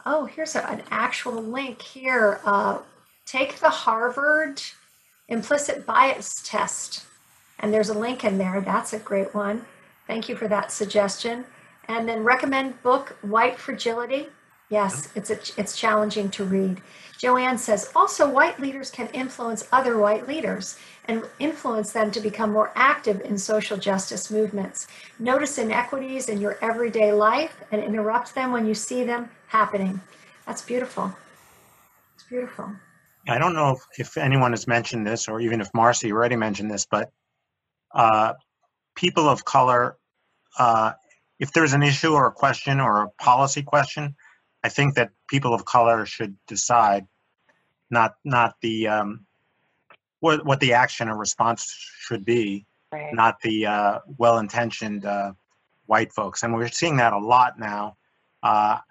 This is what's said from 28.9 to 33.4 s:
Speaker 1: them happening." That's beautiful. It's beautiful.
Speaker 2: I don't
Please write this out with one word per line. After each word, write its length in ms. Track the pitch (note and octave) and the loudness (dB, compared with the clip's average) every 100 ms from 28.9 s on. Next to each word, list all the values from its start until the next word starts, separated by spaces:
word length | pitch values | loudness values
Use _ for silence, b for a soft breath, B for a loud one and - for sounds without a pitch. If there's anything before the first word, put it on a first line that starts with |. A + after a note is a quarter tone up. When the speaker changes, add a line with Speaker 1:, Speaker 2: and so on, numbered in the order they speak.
| B3 | -4
Speaker 1:
them 260 | A#3+ A#3+ A#3 - - | -2 -4 -8 -16 -2
happening." 540 | A3 G3+ G3+ F#3+ F#3+ - b b b - | 0 2 2 0 -4 -10 b b b -12
That's 160 | A3 | -12
beautiful. 500 | - B3 B3 - F#3+ - - - _ _ _ _ _ _ _ _ | -6 -4 -4 -6 -8 -8 -18 -20 _ _ _ _ _ _ _ _
It's 80 | |
beautiful. 480 | _ B3 B3 - - G3+ - _ _ _ - | _ -8 -8 -10 -12 -14 -20 _ _ _ -4
Speaker 2:
I 100 | |
don't 160 | B2 | 0